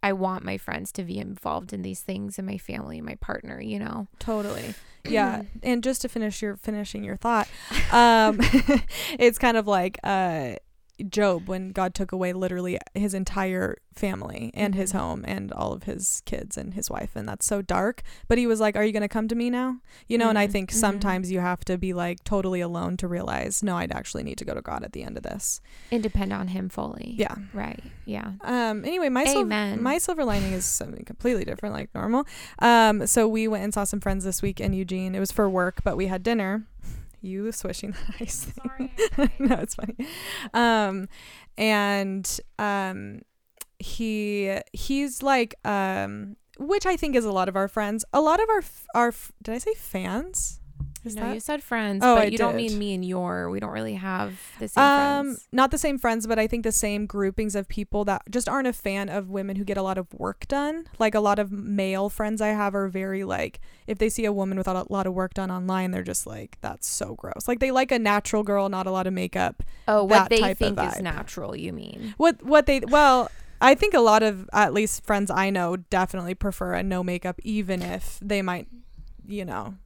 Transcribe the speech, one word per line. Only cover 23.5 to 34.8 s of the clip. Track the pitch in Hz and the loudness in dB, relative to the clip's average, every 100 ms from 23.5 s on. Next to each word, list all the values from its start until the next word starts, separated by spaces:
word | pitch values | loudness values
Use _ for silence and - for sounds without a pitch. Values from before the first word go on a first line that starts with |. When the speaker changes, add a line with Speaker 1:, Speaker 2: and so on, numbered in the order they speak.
| 202 | -2
Speaker 2:
"No, | 208 175 | -2 -2
I'd | - | -2
actually | - - - | -2 -4 -6
need | 71 - | -6 -8
to | |
go | - | -6
to | - | -8
God | - 69 | -6 -8
at | - | -8
the | - | -10
end | - 64 | -10 -10
of | |
this." | - 202 - - - - - | -8 -6 -6 -6 -10 -20 -2
Speaker 1:
And | 233 | -2
depend | 214 185 196 | 2 0 0
on | 202 185 | -2 -4
him | 185 190 | -4 -4
fully. | - - - - 233 | -4 -6 -8 -10 -2
Speaker 2:
Yeah. | 208 - 196 | -2 -4 -10
Speaker 1:
Right. | 202 - - - - | -8 -8 -10 -16 -16
Yeah. | - 208 - 196 | -10 -8 -8 -10
Speaker 2:
Um, | - 247 226 214 | -2 0 0 -2
anyway, | 262 359 311 | -4 0 2
my | 254 269 | 2 2
sil-, | 415 220 | 2 2
Speaker 1:
Amen. | 208 202 214 | 0 0 0
Speaker 2:
my | 247 320 | 0 0
silver | 359 330 | 0 0
lining | 262 202 196 | 0 0 0
is | 190 180 | -2 -2
something | - - - | -4 -6 -12
completely | - - 240 233 | -14 -2 0 0
different, | - - 208 | -2 -6 -6
like | 214 - - | -6 -8 -6
normal. | 208 240 294 - - - | 0 0 -2 -10 -16 2
Um, | 240 233 220 208 208 | 6 8 6 4 2
so | - 226 | 4 4
we | 220 220 | 2 0
went | 208 | -2
and | 202 | -2
saw | 208 | -2
some | 202 202 | -2 -2
friends | 202 190 | -2 -2
this | 190 180 | -2 -2
week | 202 196 | -2 -2
in | 196 | -2
Eugene. | 190 | -2